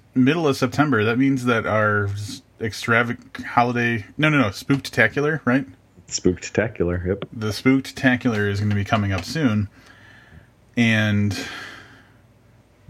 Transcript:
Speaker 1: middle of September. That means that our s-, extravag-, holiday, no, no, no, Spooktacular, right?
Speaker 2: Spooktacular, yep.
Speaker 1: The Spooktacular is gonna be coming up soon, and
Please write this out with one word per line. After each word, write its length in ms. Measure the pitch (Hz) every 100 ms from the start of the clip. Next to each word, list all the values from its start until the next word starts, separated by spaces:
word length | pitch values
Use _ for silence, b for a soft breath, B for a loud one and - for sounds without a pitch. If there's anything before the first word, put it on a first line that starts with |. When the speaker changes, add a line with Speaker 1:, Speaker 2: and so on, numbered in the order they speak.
| _ 131
Speaker 1:
middle 320 | 127 165 143
of 100 | 131
September. 460 | 123 143 147 110
That 140 | 107 120
means 260 | 139 135 123
that 200 | 113 98
our 380 | 107 107 104 101
s-, 340 | 101 104 - _ -
extravag-, 840 | 110 - - 117 120 123 - -
holiday, 600 | - 123 120 120 120 117 - -
no, 120 | 156
no, 100 | 143
no, 60 | 107
Spooktacular, 920 | - - 139 - - 110 143 147 156 123
right? 200 | 131 135 - _ - -
Speaker 2:
Spooktacular, 920 | - 92 90 - - 110 - 87 87 90
yep. 200 | 101 -
Speaker 1:
The 140 | 120 107
Spooktacular 1000 | 104 131 135 - - 131 123 123 104 101
is 100 | 101
gonna 160 | 104 104
be 80 | 98
coming 260 | 110 101
up 120 | 95 -
soon, 420 | 160 131 107 101 B B B B B B B B B _ 120
and 600 | 113 110 107 101 101 - B B B B B B B B B B _ _ _ _